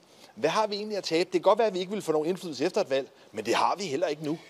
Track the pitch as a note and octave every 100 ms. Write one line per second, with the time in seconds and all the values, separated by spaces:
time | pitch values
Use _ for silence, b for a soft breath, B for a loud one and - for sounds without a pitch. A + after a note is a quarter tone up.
0 | B B B - D3+ F#3 G#3+ G3+ G#3+ G3+
1 | - E3 F#3 F3+ F#3 G#3+ A3 F#3 F#3 G#3
2 | D#3+ D#3 D#3 F#3 F3+ B2 D#3+ A3 B2+ C3+
3 | B2+ b b - A2 - A#2 D#3+ F#3+ C#3
4 | F3 D3+ D3+ E3